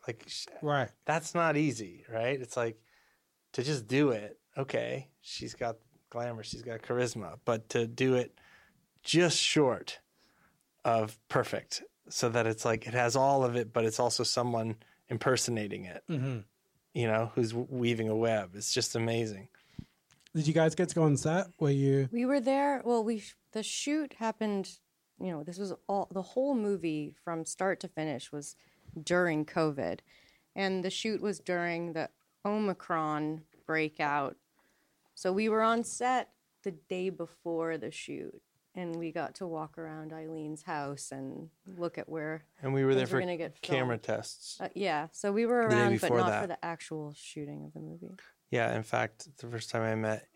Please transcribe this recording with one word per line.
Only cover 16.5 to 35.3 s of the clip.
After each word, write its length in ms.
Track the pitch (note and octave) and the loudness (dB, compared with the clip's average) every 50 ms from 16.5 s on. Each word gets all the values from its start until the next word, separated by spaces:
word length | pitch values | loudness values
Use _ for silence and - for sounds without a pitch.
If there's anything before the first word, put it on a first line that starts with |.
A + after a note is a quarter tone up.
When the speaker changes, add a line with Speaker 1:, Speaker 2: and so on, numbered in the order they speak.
| _ _ _ _ _ _ _ _ - | _ _ _ _ _ _ _ _ -2
Speaker 1:
you 120 | C3+ A#2 | 0 2
know, 240 | A2+ A2 A2+ A#2 A2+ - | 4 4 2 2 0 0
who's 160 | C3 A#2 A2 | 0 0 0
w-, 160 | A#2 A#2+ B2 - | 0 -4 -4 -4
weaving 380 | C3+ B2 A#2+ A#2+ A#2 A2 A2 A2 | -2 0 2 2 2 2 2 2
a 80 | G#2+ | 2
web. 340 | A2 A#2 A2+ A2 G#2 F#2+ F2+ F#2 | 2 2 2 2 2 0 -4 -8
It's 180 | G#2 - - | -8 -4 -2
just 240 | - B2+ A#2 - - | 0 0 0 0 0
amazing. 520 | A#2 A2+ A#2 A2+ A#2 A2+ A2 G2+ F#2+ F#2+ - _ _ _ _ _ - - _ _ _ _ _ - _ _ _ - | 0 0 0 0 0 0 -2 -4 -10 -14 -18 _ _ _ _ _ -18 -18 _ _ _ _ _ -20 _ _ _ -4
Speaker 2:
Did 120 | D#3+ D3 | 0 2
you 60 | D#3 D#3+ | 4 4
guys 200 | E3 D#3+ D#3+ D#3 | 6 6 4 4
get 140 | - F3+ E3+ | 2 0 0
to 40 | - | 4
go 100 | E3+ D#3+ | 4 6
on 120 | D3+ C#3+ | 6 6
set? 300 | B2+ - D#3 E3 F#3 F#3 F3 - - | 4 2 2 2 0 0 -2 -4 0
Were 120 | D#3 C#3+ | 2 2
you 380 | C#3 C#3 C#3 C#3 C3+ C#3 C3+ B2+ | 4 4 4 4 4 4 2 2
Speaker 3:
We 120 | A3+ A#3+ B3 | 0 0 2
were 140 | B3+ C#4+ C#4+ | 2 2 2
there. 420 | A3 C4+ C4+ C#4 C#4+ C#4+ C#4 B3+ - | 4 2 2 4 4 2 2 0 0
Well, 180 | A#3 A#3+ A3+ G#3+ | 2 2 2 2
we 160 | A#3 A#3 G#3 | 0 -2 -4
sh-, 140 | - - - _ _ _ | -4 -12 -20 _ _ _
the 100 | - A3 | -6 -6
shoot 520 | G#3 - - - - C#4+ D4 D#4 D4 - - - | -6 -4 -4 -4 -2 0 0 0 -2 -4 -6 -4
happened, 520 | A3+ A3+ G#3+ - A3 G#3 G3+ G3 F#3+ - - - _ _ _ _ _ _ _ - | -4 -4 -2 0 0 0 0 0 -2 -4 -10 -20 _ _ _ _ _ _ _ -6
you 100 | F#3 F#3 | -6 -4
know, 100 | E3+ D3 | -4 -4
this 160 | D3+ F3 F3 F#3 | -6 -8 -8 -6
was 140 | G3+ F#3 - - _ - | -6 -6 -6 -8 _ -2
all, 200 | G3 G3 F3 - | 0 0 0 -2
the 100 | F3+ F#3+ | -4 -6
whole 320 | F3+ - - B3+ C4+ C#4+ C#4 | -6 -2 0 0 2 2 2
movie 600 | A3+ G#3 G3+ G3+ F3 E3+ E3 D#3 D3+ D3 D3 D3 _ - | 2 2 2 0 0 0 -2 -2 -2 -4 -6 -10 _ -8
from 200 | F3 E3 E3 D#3+ | -6 -4 -4 -4
start 360 | - - - F#3+ G3 F3 - | -6 -4 0 0 0 0 0
to 80 | - F3 | -4 -8
finish 420 | - D#3 D#3 D#3 C3+ A#2+ - - | -6 -4 -4 -2 -4 -6 -6 -8
was 220 | D3 D3 C#3+ - - _ _ _ _ _ _ - - E3 | -10 -10 -10 -12 -14 _ _ _ _ _ _ -14 -12 -8
during 420 | D3 - F3 F3+ F3+ F3 D#3 D3+ D3+ | 0 2 4 4 4 4 2 0 0
covid. 560 | - - E3+ D#3+ D#3 C#3+ C#3 F#2+ E2 F#2 - - _ - - _ _ _ _ _ _ - | 0 0 2 2 2 2 0 -2 -2 -2 -4 -8 _ -20 -20 _ _ _ _ _ _ -4
And 300 | F#3+ G3 F#3+ F#3+ F#3 F3 | -2 0 0 0 0 -2
the 60 | F#3+ | -2
shoot 300 | F#3 - - A3 G#3 - | -2 -2 -2 -2 -2 0
was 180 | F#3+ G#3 F#3 - | -2 -2 -4 -4
during 520 | - - F3+ F3 F3 F3 E3+ E3+ E3+ E3+ | -2 -2 0 0 0 0 -2 -2 -4 -4
the 160 | D#3+ E3 C#3+ - _ _ _ _ _ _ - | -2 -4 -4 -4 _ _ _ _ _ _ -2
Omicron 960 | G3+ G#3 G#3+ G#3+ G3 F3+ - - - F3 D#3+ D#3 D3+ D3+ D3+ D3+ D3+ D#3+ D#3+ - _ _ _ _ | -2 0 2 0 0 -2 -2 -4 -2 0 0 0 0 0 0 -2 -2 -4 -6 -10 _ _ _ _
breakout. 720 | - D#3+ D#3+ D#3 D3+ D#3 - D3+ D3 C#3+ D3 C#3 C3+ - _ _ _ _ _ _ _ _ _ _ _ _ _ _ _ - | 0 0 2 0 0 -2 -2 0 0 2 0 0 -2 -6 _ _ _ _ _ _ _ _ _ _ _ _ _ _ _ -10
So 180 | - - F#3 | -4 0 0